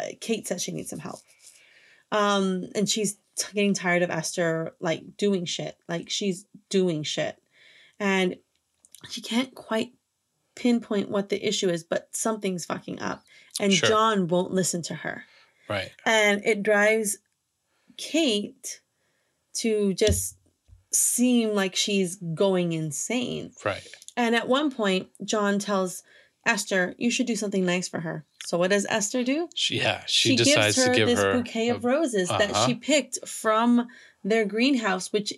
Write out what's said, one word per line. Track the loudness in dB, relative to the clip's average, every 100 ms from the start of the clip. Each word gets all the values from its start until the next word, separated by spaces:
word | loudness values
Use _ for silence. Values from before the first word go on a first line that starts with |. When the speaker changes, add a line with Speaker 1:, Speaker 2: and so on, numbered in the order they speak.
| -8 -8
Speaker 1:
Kate | -6 -6 -4
says | -6
she | -6
needs | -8 -10
some | -12
help. | -12 -16 _ _ -20 -20 _ _ _ _ -4
Um, | 0 2 2 2 -2 -4 -2
and | 0
she's | 0 -2 -4 _ -10
t-, | -6
getting | 0 0
tired | 0 2 2
of | 0
Esther, | -2 -4 -2 -2 -2 -6 -6
like, | -4 -4 -8 -2
doing | 0 0 -4
shit. | -6 -8 -10 -8
Like, | -8 -6
she's | -4 -4 -4 -8 -20 -2
doing | 0 2 0
shit. | -4 -4 -4 -6 _ _ -20 -20 _ -4
And | 0 2 0 -2 _ _ _ _ -20 -20 -14
she | -12
can't | -4 -2 -2
quite | -8 -6 -4 -4 _ _ _ _ _ _ -2
pinpoint | 2 2 0 -2 -2
what | -2 -2
the | -2 -2
issue | 0 0
is, | -2
but | -2 -6 -4 -4
something's | -4 -2 -4 -4 -6
fucking | -8 -8 -8
up. | -8 -8 _ -20 -10 -2
And | 2
Speaker 2:
Sure. | 4 4
Speaker 1:
John | 4 4 2 2
won't | 0 0
listen | 0 0 -2
to | -6 -8
her. | -8 -10 -14 -20 _ _ -6
Speaker 2:
Right. | -6 -6 -6 2
Speaker 1:
And | 4 4 2 0
it | 0
drives | 4 4 4 4 0 -6 _ _ _ _ _ _ _ -16
Kate | -2 0 2 0 -2 -10 -16 -16 _ _ _ _ _ _ _ -4
to | 0 2 0
just | 2 2 2 -2 -10 _ _ _ -20 -2
seem | 0 2 2 4 4 4
like | 2 0 0
she's | 0 2 0 -2
going | -4 2 2 4 2
insane. | 0 -4 -4 -4 -4 -4 -6 -10 -6
Speaker 2:
Right. | -6 -6 -10 -20 -10 -2
Speaker 1:
And | 2 2
at | 2
one | 0 0
point, | 0 0 0 -2 -12
John | -4 0 0 0
tells | 0 -2 -2 -6 -18 -20 _ _ -2
Esther, | -2 0 0 0 0
"You | -2
should | 0 -2
do | -2
something | -2 0 2
nice | 0 -2
for | -8
her." | -8 -8 -12 -16 -4
So | 0
what | 2
does | 2 0
Esther | -2 -2 -2
do? | 0 0 -2 -2
Speaker 2:
She, | -2 0
yeah, | 0 -2 -2
she | 0 2
Speaker 1:
She | 4
gives | 6
Speaker 2:
decides | 6 4 4
to | 2
Speaker 1:
her |
Speaker 2:
give | 4 4
Speaker 1:
this | 4
Speaker 2:
her | 4
Speaker 1:
bouquet | 2 -2 -2 -2
of | -2
Speaker 2:
a | 0
Speaker 1:
roses | 0 0 0 0
that | 0 0
Speaker 2:
Uh-huh. | 2 0
Speaker 1:
she | 0
picked | 2 0 0 -8 -12
from | -4 0 2 4 4 2 -8 -20 _
their | 0 0 0
greenhouse, | 2 2 2 0 -2 -2
which | -4 -4